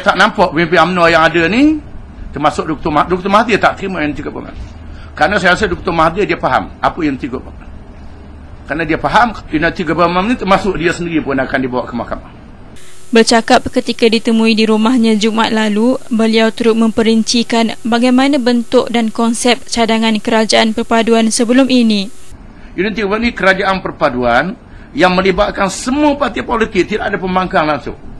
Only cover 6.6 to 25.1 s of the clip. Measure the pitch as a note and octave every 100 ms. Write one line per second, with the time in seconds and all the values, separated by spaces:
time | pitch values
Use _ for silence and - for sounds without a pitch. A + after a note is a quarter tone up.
6.6 | F2 - C#3 F3 D3+ C3 C3 B2 - -
7.6 | - - - - - - - - - -
8.6 | - D3+ D#3+ D#3+ C#3+ F#3+ A#3 - - D#3
9.6 | E3 E3 D#3+ E3 E3+ F3+ G#3 B3+ G3 F#3+
10.6 | G3 F3+ E3+ E3 E3+ D#3 C3 C3+ C3 C3+
11.6 | B2+ B2 - A#2+ - - - - - -
12.6 | - - - - - A3+ A3+ A#3 A3+ B3+
13.6 | - B3+ B3+ A3+ A#3 A3 A#3 A3+ A3 A3
14.6 | A3 A3 A3 B3+ A3+ G#3+ A3 A3 G#3+ A3
15.6 | A3 G#3 A#3+ C4 - A3 A3+ A3 A3 -
16.6 | A#3 A3 A3+ A3+ A3 A3+ G#3 A#3+ A3+ A#3
17.6 | A3+ - A3 A#3 B3+ B3+ C#4 D4 A#3+ A#3+
18.6 | A3+ B3 - A#3 A3 A3 A#3 A#3 B3 A3+
19.6 | - A#3 A3 A3 A3+ G#3+ A3+ A3 A3 A3+
20.6 | A3+ A3 A3 A3+ A3+ A3+ A3+ - A3+ B3+
21.6 | B3+ B3+ A3+ G#3 G3 - - - - -
22.6 | - - G3+ G3 G3 A3 A#3+ - F#3 F#3+
23.6 | F#3+ F#3+ F#3+ - D3+ B2 A#2+ A#2+ F3 -
24.6 | - - - C3+ F3+